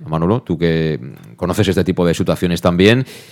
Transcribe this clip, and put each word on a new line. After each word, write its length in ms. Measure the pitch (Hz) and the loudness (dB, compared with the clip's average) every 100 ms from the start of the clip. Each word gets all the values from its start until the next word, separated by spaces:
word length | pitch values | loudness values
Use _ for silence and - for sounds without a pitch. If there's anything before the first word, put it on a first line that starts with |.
| 151 | -4
Manolo? 360 | 80 85 117 | -2 0 0
Tú 160 | - 82 | -2 -2
que 420 | 85 80 80 76 64 - - 58 | 0 0 -2 -4 -10 -18 -20 -8
conoces 320 | 80 95 98 | -4 0 0
este 140 | 90 90 | 2 0
tipo 200 | 92 87 | 0 0
de 80 | |
situaciones 460 | 80 90 82 90 85 | 0 -2 -2 -2 0
también, 440 | - 87 98 123 131 - - | 0 4 4 4 0 -10 -20